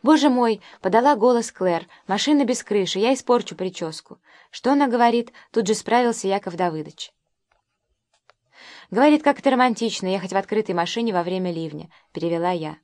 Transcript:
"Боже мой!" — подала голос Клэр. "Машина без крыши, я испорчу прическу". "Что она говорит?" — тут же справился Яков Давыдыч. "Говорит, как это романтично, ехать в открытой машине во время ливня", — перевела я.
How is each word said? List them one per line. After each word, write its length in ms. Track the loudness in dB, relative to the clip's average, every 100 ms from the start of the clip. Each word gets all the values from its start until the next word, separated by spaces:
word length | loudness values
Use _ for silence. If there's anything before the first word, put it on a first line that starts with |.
"Боже 260 | 4 4 4
мой!" — 320 | 2 0 -2 -8 -6
подала 340 | 0 4 4 4
голос 360 | 2 2 -2
Клэр. 360 | -4 -2 -2 -6 -20 -6
"Машина 360 | -4 2 2
без 200 | 2 -2
крыши, 360 | -2 -2 -2 -2
я 140 | 0
испорчу 420 | 0 0 0 0 -8
прическу". 640 | -8 -8 -10 -10 _ -20 _ -20 _
"Что 220 | -6 0
она 160 | 2 2
говорит?" — 440 | 2 2 2 -4 -14 _
тут 160 | -2 0
же 80 | -2
справился 520 | 0 2 2 -2 -4
Яков 280 | -4 -6 -4
Давыдыч. 560 | -4 -4 -10 -14 -18 _ _ _ _ _ _ _ _ _ _ _ _ _ _ _ -20 -20 -6
"Говорит, 340 | 2 4 4
как 160 | 2 0
это 120 | 0
романтично, 560 | 2 2 0 -4 -4 -4
ехать 260 | -4 -2
в 40 | -4
открытой 380 | -2 -4 -2 -2
машине 380 | -2 -2 -2
во 100 | -2
время 280 | -2 -4 -4
ливня", — 380 | -6 -8 -10 -16 _ _
перевела 380 | -8 -4 -2 -2
я. 260 | -4 -8 -12